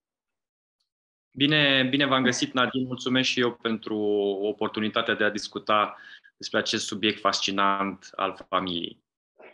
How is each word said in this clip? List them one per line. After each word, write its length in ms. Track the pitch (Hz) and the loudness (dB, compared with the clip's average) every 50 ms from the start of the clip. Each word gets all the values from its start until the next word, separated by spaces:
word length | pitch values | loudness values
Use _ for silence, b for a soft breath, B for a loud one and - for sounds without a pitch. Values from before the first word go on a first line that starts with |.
| _ _ _ _ _ _ _ _ _ _ _ _ _ _ _ _ _ _ _ _ _ _ _ _ _ _ - | _ _ _ _ _ _ _ _ _ _ _ _ _ _ _ _ _ _ _ _ _ _ _ _ _ _ -2
Bine, 500 | 131 143 147 156 151 147 139 135 135 127 127 | 0 2 2 4 4 4 4 4 4 4 2
bine 160 | 135 139 143 | 2 2 2
v-am 180 | 131 131 131 127 | 2 2 4 4
găsit, 300 | 123 123 - 147 139 - | 2 2 0 -2 -2 0
Nadine, 340 | 131 123 113 - 131 127 | 0 0 2 0 -2 -4
mulțumesc 400 | 127 127 117 - 131 127 131 127 | -4 -6 -6 -4 0 0 2 2
și 120 | - - 127 | 2 2 2
eu 120 | 120 120 | 0 0
pentru 460 | 117 - - 117 110 110 - - 110 107 104 104 104 104 101 101 98 95 | 0 -2 -2 -2 -2 -4 -4 -4 -4 -2 0 2 2 2 2 0 0 0
oportunitatea 760 | 101 107 104 - 117 101 - 107 107 104 - 117 110 - 107 | -2 -2 -2 -2 -4 -4 -2 -2 -4 -2 -2 -2 0 0 0
de 80 | 104 107 | 0 0
a 60 | 104 | 0
discuta 640 | 101 101 - - - - - - 107 104 101 - B B B B B B B B _ | 0 -2 -6 -8 -10 -6 -2 2 2 2 2 0 B B B B B B B B _
despre 220 | - - - - 110 | -16 -8 -4 -2 -2
acest 260 | 104 - - 107 - | 0 0 -2 -4 -4
subiect 340 | - 107 98 107 107 101 - | -6 -4 -2 0 0 0 0
fascinant 920 | - 98 98 - - - 98 98 98 98 98 98 98 98 90 - - - - | 0 0 0 0 -2 -2 0 2 2 2 2 0 -2 -4 -6 -8 -14 -12 -6
al 300 | - 95 95 90 - - _ | -4 -4 -4 -4 -8 -6 _
familiei. 540 | 95 92 92 92 87 82 - - - - _ _ _ _ _ _ _ B B B | -2 -2 -2 -2 -4 -6 -6 -8 -10 -16 _ _ _ _ _ _ _ B B B